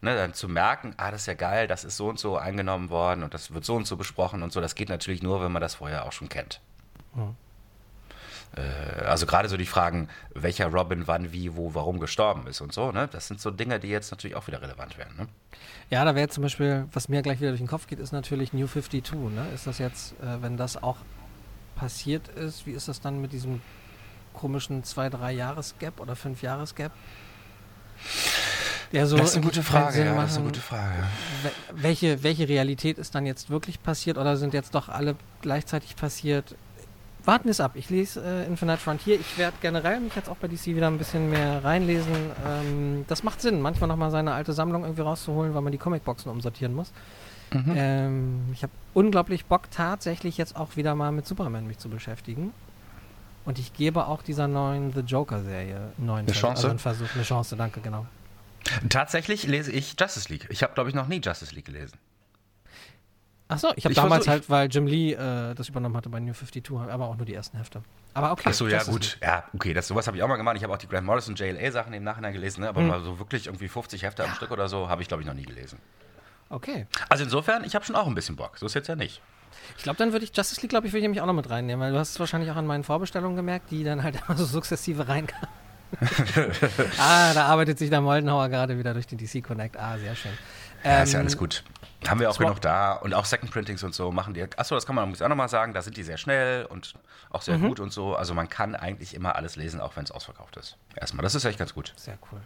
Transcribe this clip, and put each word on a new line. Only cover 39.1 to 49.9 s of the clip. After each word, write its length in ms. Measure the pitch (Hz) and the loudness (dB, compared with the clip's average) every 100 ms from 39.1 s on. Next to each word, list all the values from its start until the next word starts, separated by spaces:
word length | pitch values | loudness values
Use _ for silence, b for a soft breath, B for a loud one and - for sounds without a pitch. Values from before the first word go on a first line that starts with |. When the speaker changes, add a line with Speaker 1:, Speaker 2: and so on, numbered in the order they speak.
| 208 | 4
Speaker 2:
Ich 200 | 165 - | 4 0
werd 160 | 175 - | 0 2
generell 360 | 170 165 160 226 | 0 2 2 2
mich 140 | 233 | 0
jetzt 140 | 202 190 | -4 -6
auch 80 | 180 | -6
bei 100 | 175 | -4
D 100 | 165 | -4
C 200 | - 165 | -2 2
wieder 120 | 165 | 4
ein 100 | 156 | 2
bisschen 320 | 156 170 156 | 0 0 2
mehr 340 | 151 147 143 | 4 2 2
reinlesen. 480 | 139 170 175 170 160 160 156 147 139 | 2 4 4 4 4 0 0 -4 -2
Ähm, 580 | 147 147 143 143 143 139 | -2 0 0 0 0 -2
das 140 | 160 | -2
macht 180 | 220 - | -2 0
Sinn, 220 | 240 190 | 2 2
manchmal 260 | 139 160 170 | 2 2 2
nochmal 220 | 160 156 | 2 2
seine 240 | 156 156 | 2 2
alte 180 | 131 151 | 0 -2
Sammlung 300 | 151 160 170 | 0 2 0
irgendwie 200 | 165 160 | -2 -2
rauszuholen, 520 | 151 160 - 156 160 | 0 0 0 0 2
weil 80 | 147 | 2
man 100 | 143 | 0
die 60 | 143 | 0
Comicboxen 520 | 175 165 - 120 - | 0 0 -2 -4 -4
umsortieren 440 | 117 120 113 127 | -4 -4 -2 -2
muss. 180 | 127 175 - B B B B B | -2 -6 -10 B B B B B
Speaker 1:
Mhm. 240 | 135 131 | 0 2
Speaker 2:
Ähm, 760 | 170 139 135 135 135 127 127 127 | 4 4 4 2 2 0 0 -2
ich 100 | 127 | -4
hab 80 | 135 - - | -6 -8 0
unglaublich 540 | 185 208 196 170 185 - | 6 8 6 4 0 4
Bock, 240 | 180 - | 2 2
tatsächlich 640 | - 170 | -2 0